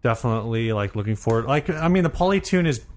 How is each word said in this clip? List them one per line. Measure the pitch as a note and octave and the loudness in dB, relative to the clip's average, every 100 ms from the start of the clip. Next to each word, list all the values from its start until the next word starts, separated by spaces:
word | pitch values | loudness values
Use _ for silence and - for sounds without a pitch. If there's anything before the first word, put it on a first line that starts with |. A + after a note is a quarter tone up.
definitely, | A#2+ A2+ A#2+ A2 A2+ A2+ A2+ | -2 0 0 -2 -2 -2 0
like, | G#2+ G2+ | 0 -2
looking | A2 G#2 G#2+ | -2 -2 -2
forward. | - A2+ A#2 | 0 0 2
Like, | D3 C#3+ | 0 0
I | D#3+ E3 | 0 2
mean, | F#3 | 2
the | E3 | 2
Polytune | - F3+ G3 - F#3 E3+ | 2 2 2 0 0 2
has | A#2+ - | -2 -6